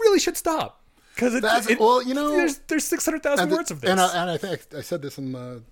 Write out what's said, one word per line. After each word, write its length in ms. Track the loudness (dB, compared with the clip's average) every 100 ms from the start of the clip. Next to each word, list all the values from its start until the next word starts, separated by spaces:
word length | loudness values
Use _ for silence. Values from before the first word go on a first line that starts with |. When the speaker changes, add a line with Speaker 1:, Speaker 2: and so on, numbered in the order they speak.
Speaker 1:
really 180 | 4 4
should 180 | 2 -2
stop, 460 | -2 -2 -4 _ _ _ _ -2
'cause 180 | 0
it, 80 | 0
Speaker 2:
That's, 260 | 2 2 2
Speaker 1:
it, 120 | 4
Speaker 2:
well, 240 | 6 4
you 100 | 2
know, 160 | -2 0 2
Speaker 1:
there's, 220 | 0 -2 -4
there's 180 | -4 -2
six 200 | -2 -2
hundred 180 | -2
thousand 220 | 0 0 2
Speaker 2:
and 60 |
the, 40 | 0
Speaker 1:
words 160 | -2
of 100 | -4
this." 80 | 0
Speaker 2:
and 100 | 2
I, 220 | 2 2
and 80 | -2
I 80 | -4
think 300 | -4 -8 -10 -12
I 40 |
said 200 | -8 -8
this 160 | -8 -10
in 140 | -10
the, 320 | -10 -12 -14 -18